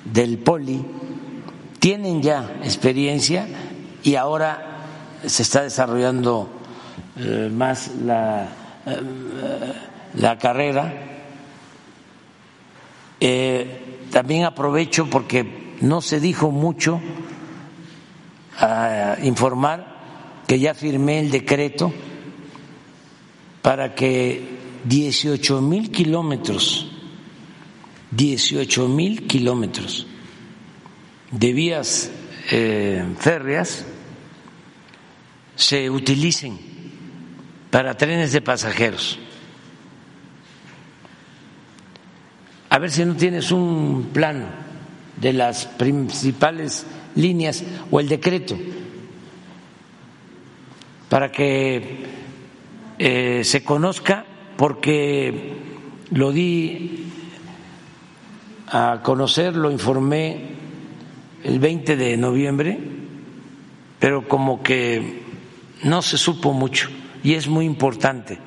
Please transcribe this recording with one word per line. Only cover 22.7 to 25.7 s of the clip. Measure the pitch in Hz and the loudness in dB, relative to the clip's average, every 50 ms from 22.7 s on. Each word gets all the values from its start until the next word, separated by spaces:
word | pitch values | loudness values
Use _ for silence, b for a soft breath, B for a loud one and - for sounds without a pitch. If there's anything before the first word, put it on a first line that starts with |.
| - - - - - - - - - - - - - - - - - - | -20 -20 -20 -20 -20 -20 -20 -20 -20 -20 -20 -20 -20 -20 -20 -20 -18 2
para | - 127 135 135 135 127 - | 2 2 4 4 0 -4 0
que | - 131 131 127 127 123 123 127 127 - - - - - - - - | 0 2 2 4 2 2 0 0 -4 -6 -10 -12 -14 -14 -16 -14 -8
dieciocho | - 123 123 147 147 143 127 - - 151 143 131 - - 139 135 | 0 4 4 4 4 2 0 0 0 0 0 0 2 2 2 4
mil | 135 143 | 4 2